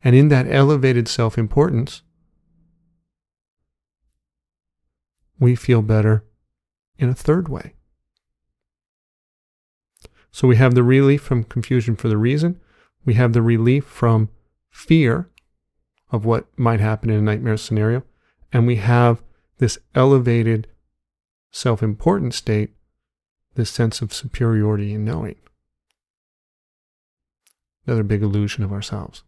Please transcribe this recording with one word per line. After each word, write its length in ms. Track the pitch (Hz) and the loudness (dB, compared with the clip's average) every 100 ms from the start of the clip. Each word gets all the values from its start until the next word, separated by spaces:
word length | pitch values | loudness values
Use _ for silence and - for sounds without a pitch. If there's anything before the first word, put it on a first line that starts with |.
And 100 | 127 | 6
in 140 | 127 147 | 6 6
that 220 | 139 123 | 4 2
elevated 580 | 139 139 147 131 120 113 | 2 2 2 2 0 -2
self-importance, 920 | - 113 113 110 139 165 120 131 - _ _ _ _ _ _ _ _ _ _ _ _ _ _ _ _ _ _ _ _ _ _ _ _ _ _ _ _ _ _ _ _ _ _ | -2 -2 -2 -2 0 0 0 -4 -12 _ _ _ _ _ _ _ _ _ _ _ _ _ _ _ _ _ _ _ _ _ _ _ _ _ _ _ _ _ _ _ _ _ _
we 180 | 123 123 | 0 0
feel 260 | - 120 | 2 0
better 420 | 107 110 107 107 - _ _ _ _ _ _ _ | 2 2 2 0 -2 _ _ _ _ _ _ _
in 100 | 127 | -4
a 60 | |
third 340 | 131 - 165 165 | -2 -2 -2 -2
way. 260 | 131 - _ _ _ _ _ _ _ _ _ _ _ _ _ _ _ _ _ _ _ _ _ _ _ - _ _ | -10 -14 _ _ _ _ _ _ _ _ _ _ _ _ _ _ _ _ _ _ _ _ _ _ _ -20 _ _
So 160 | - 127 | 0 2
we 100 | 113 | 4
have 180 | 131 | 4
the 80 | 123 | 4
relief 400 | 120 131 139 139 | 4 4 4 0
from 220 | - 123 | -2 -4
confusion 520 | 110 - 113 127 113 110 | -4 -8 -4 -4 -2 -4
for 120 | 117 | -2
the 80 | 107 | 0
reason. 420 | 117 147 170 180 _ _ _ _ | 0 0 -2 -4 _ _ _ _
We 100 | - | -2
have 180 | 110 123 | 2 2
the 100 | 117 | 2
relief 420 | 113 117 117 135 | 2 2 2 0
from 460 | 139 - 120 113 107 - _ _ _ | -4 -4 0 2 0 -6 _ _ _
fear 600 | - - 165 131 113 180 _ _ _ _ _ _ _ _ | -20 0 2 2 -2 -6 _ _ _ _ _ _ _ _
of 140 | 113 | -6
what 220 | 110 117 - - | -2 -2 -4 -4
might 220 | 120 113 | -2 0
happen 300 | 107 110 113 | -2 -2 -2
in 80 | 107 | 0
a 40 | |
nightmare 340 | 107 104 123 110 | 0 -2 -4 -6
scenario. 480 | - 107 107 120 - _ _ _ _ | -4 -2 0 -2 -6 _ _ _ _
And 140 | 123 120 | 0 2
we 100 | 117 | 0
have 460 | 101 120 120 117 - _ _ _ | 2 4 4 2 -6 _ _ _
this 200 | 120 - _ | -4 -4 _
elevated 720 | - 131 139 123 117 113 110 110 _ _ _ _ _ _ _ _ | 0 4 4 2 0 0 -2 -6 _ _ _ _ _ _ _ _
self-important 840 | - 127 110 110 104 165 196 131 | -6 -2 -2 -2 -2 -2 -2 -4
state, 400 | - - 107 107 _ _ _ _ _ _ _ _ | -8 -4 -2 -4 _ _ _ _ _ _ _ _
this 160 | - 113 | -6 -6
sense 300 | - 117 - | -2 -2 -2
of 120 | 110 | -10
superiority 800 | - 123 - 120 110 104 104 101 | -10 -12 -4 -2 0 0 -2 -6
in 100 | 107 | -6
knowing. 320 | 107 - 107 - _ _ _ _ _ _ _ _ _ _ _ _ _ _ _ _ _ _ _ _ _ _ _ _ - | -6 -6 -10 -14 _ _ _ _ _ _ _ _ _ _ _ _ _ _ _ _ _ _ _ _ _ _ _ _ -6
Another 160 | 117 | -4
big 200 | 104 104 | -2 -2
illusion 420 | 104 101 104 - | -2 -2 -4 -6
of 80 | 101 | -8
ourselves. 500 | 98 - 104 85 - | -8 -10 -12 -14 -20